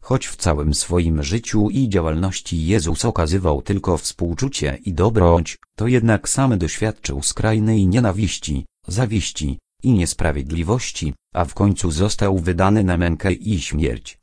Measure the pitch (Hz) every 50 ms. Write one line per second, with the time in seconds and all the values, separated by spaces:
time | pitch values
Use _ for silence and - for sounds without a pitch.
0 | - - 127 135 - - - - - 92 78 73 73 78 73 - - - 87 90
1 | 85 82 80 76 71 69 90 120 113 - - 107 104 107 - 127 135 117 95 95
2 | 82 80 78 80 90 95 92 - - - - 82 80 80 101 104 78 82 80 -
3 | - 120 - - 85 76 85 98 92 85 73 69 - - 101 98 - - 87 78
4 | - - - - 87 85 85 - - 69 - - 73 71 67 - - 101 87 78
5 | 90 110 107 107 92 85 85 87 82 - - - _ _ _ - 107 117 127 123
6 | 110 113 110 101 - - - - 135 131 120 95 87 78 - - - 110 107 -
7 | - - 69 69 69 - - - - 110 110 110 107 110 113 107 98 92 92 123
8 | 123 107 90 95 110 90 - - - - 76 67 - - _ _ _ - 87 104
9 | 123 107 110 101 78 - - - 76 71 65 - _ _ _ _ - 123 123 98
10 | 87 78 - - - 82 78 73 64 67 78 82 82 80 110 127 - - - -
11 | - 78 - _ _ _ - - 87 - - - 101 101 98 - - 90 76 76
12 | 95 104 - - 104 101 95 95 82 90 90 85 95 95 104 110 101 92 90 85
13 | 87 85 82 80 - 98 87 - - 110 107 85 71 - - 76 80 67 58 53
14 | - - - _